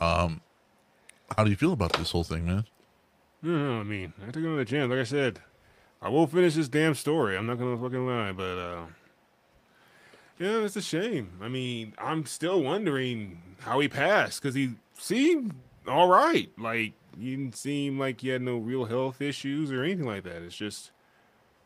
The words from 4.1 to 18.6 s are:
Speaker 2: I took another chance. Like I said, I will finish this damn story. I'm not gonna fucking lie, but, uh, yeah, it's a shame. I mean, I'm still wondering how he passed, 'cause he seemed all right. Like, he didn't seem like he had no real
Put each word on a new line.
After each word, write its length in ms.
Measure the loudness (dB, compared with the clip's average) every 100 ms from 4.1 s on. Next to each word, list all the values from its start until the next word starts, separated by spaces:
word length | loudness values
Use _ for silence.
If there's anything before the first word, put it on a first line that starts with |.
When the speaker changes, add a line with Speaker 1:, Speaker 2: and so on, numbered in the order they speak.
| -12
Speaker 2:
I 80 | -10
took 140 | -6
another 200 | -2 -2
chance. 260 | 0 0 0
Like 100 | 0
I 40 |
said, 360 | 0 2 0 -2 -12 _ _ _ _ -8
I 60 | 0
will 160 | 4 4
finish 280 | 6 4
this 140 | 4 0
damn 260 | 2 2
story. 420 | 2 0 2 2 0
I'm 100 | -2
not 120 | -2
gonna 200 | -2 -2
fucking 280 | -4 -2 -2
lie, 260 | -2 -2
but, 260 | -2 -4 -4
uh, 240 | -6 -8 -12 -18 _ _ _ _ _ _ _ _ _ -20 -20 -20 -18 -6
yeah, 200 | -2 0
it's 120 | 0 -2
a 60 |
shame. 480 | -2 -2 0 -2 -4 -8
I 80 | -6
mean, 460 | -4 -4 -4 -8 -6
I'm 280 | -2 -2 -4
still 360 | -4 0 2
wondering 800 | 2 0 0 0 -2 -4 -8 -12 -18 -10
how 180 | -2 2
he 100 | 2
passed, 540 | 2 4 4 2 -2
'cause 120 | -4
he 200 | -2 -2 -4 _ -10
seemed 560 | -2 4 4 4 0 -8 -16 -12 0
all 220 | 6 8
right. 420 | 8 8 4 0 -6
Like, 360 | -4 -2 -2 -6 _ -10
he 200 | -6 -4
didn't 180 | -6
seem 440 | -6 -4 -2 -2 0
like 220 | -2 -2
he 80 | -2
had 140 | -2
no 160 | 0
real 280 | -2